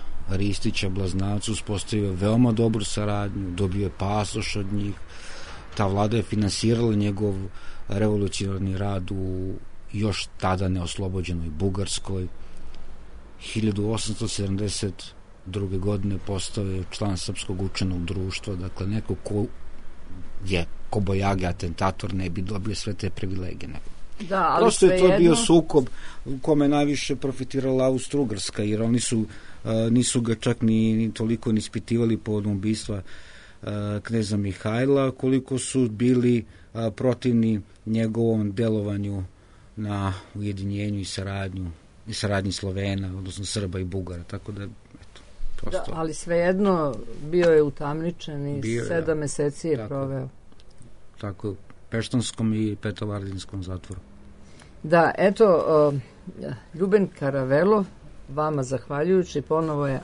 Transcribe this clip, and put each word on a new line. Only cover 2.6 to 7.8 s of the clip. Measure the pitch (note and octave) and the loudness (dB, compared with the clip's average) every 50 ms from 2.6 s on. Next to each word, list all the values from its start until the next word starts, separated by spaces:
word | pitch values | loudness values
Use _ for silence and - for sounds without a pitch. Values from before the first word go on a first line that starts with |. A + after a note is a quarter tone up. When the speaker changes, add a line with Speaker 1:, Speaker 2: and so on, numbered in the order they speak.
| A2+ A2+ A2 A2+ G2+ | 2 2 2 0 -2
Speaker 1:
saradnju, | - - G#2+ G#2 G#2 G#2 G2+ G2+ G2+ G2 G2+ G2 F2+ | -2 -2 -2 0 0 0 -2 -2 -4 -4 -4 -6 -6
dobio | F2 F2+ G2+ F#2 F2+ G2+ G2+ | -2 -2 0 0 0 0 -2
je | F#2 | -2
pasoš | - - G2 G2 G#2 G#2+ G#2+ G2+ - A2 G#2 - - | -2 -4 -2 0 0 0 0 -2 -2 -4 -4 -2 -2
od | G#2+ G2+ G2 G#2 | -2 -2 0 -2
njih, | G#2 G#2 G2+ G2 - - - - - - - - - - - - - - - - | -2 -2 -2 -4 -6 -8 -10 -10 -12 -10 -10 -8 -8 -10 -10 -10 -12 -12 -10 -4
ta | - G#2+ | -2 0
vlada | G2 G2 G2+ G#2 G#2+ A2+ | 2 2 2 2 2 2
je | A2+ G#2 | 0 0
finansirala | - - G#2 G#2+ G2 - - - A2 A#2 A2+ A#2+ A#2 G#2+ | 0 0 0 2 0 0 2 2 2 4 4 4 2 4
njegov | G2+ G2+ G#2 G2 F#2+ G#2+ G#2 G2+ F#2+ F#2+ F#2 - - - - - - | 4 2 2 0 0 0 0 0 -2 -4 -6 -8 -8 -8 -6 -6 -6